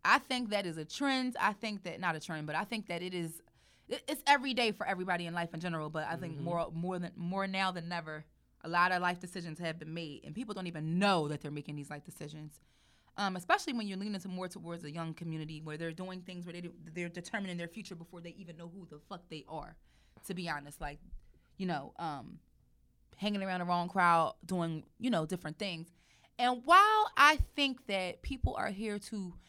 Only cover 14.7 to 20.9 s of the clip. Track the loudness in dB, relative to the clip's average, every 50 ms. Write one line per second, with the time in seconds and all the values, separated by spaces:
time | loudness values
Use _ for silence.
14.7 | -8 -8 -8 -8 -6 -4 -4 -4 -6 -6 -6 -4 -4 -4 -6 -6 -8 -10 -8 -8
15.7 | -8 -4 -4 -6 -6 -6 -8 -8 -8 -10 -10 -10 -10 -10 -10 -10 -10 -8 -10 -10
16.7 | -12 -12 -16 -12 -8 -6 -6 -6 -6 -8 -10 -6 -4 -4 -4 -4 -4 -6 -6 -6
17.7 | -8 -12 -12 -12 -12 -14 -14 -14 -16 -14 -14 -14 -14 -14 -16 -16 -14 -14 -14 -14
18.7 | -14 -14 -16 -16 -18 -18 -14 _ -14 -14 -12 -12 -12 -12 -10 -10 -10 -10 -10 -10
19.7 | -16 -20 _ _ _ -20 _ _ _ -20 -10 -8 -6 -6 -2 -2 -4 -4 -4 -10
20.7 | -12 -8 -8 -8